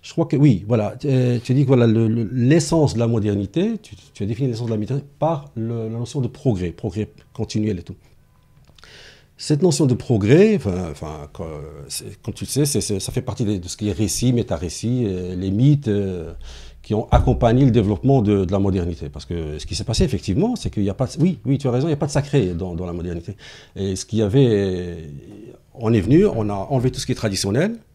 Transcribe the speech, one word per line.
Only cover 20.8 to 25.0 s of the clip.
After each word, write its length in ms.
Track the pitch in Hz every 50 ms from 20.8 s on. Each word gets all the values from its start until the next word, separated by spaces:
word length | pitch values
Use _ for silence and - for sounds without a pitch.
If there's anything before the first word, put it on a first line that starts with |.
| 101
y 60 | 101
a 40 | 95
pas 120 | - 131
de, 60 | 120 - 165
oui, 200 | 147 185 170 - -
oui, 120 | 120 139
tu 100 | 135 -
as 40 | 131
raison, 160 | 117 127 135
il 40 | 170
n'y 20 | 151
a 40 |
pas 100 | 143 -
de 40 | 147
sacré 420 | - 147 139 - - 143 107 90 87
dans, 200 | 82 92 92 87
dans 120 | 82 90
la 80 | 87 85
modernité. 420 | 87 82 87 87 85 82 - 98 - - - - - - - _
Et 200 | - 98 98 95
ce 100 | 95 -
qu'il 140 | _ - 110
y 20 |
avait, 760 | 110 101 95 139 139 120 110 101 101 95 92 92 90 87 87 82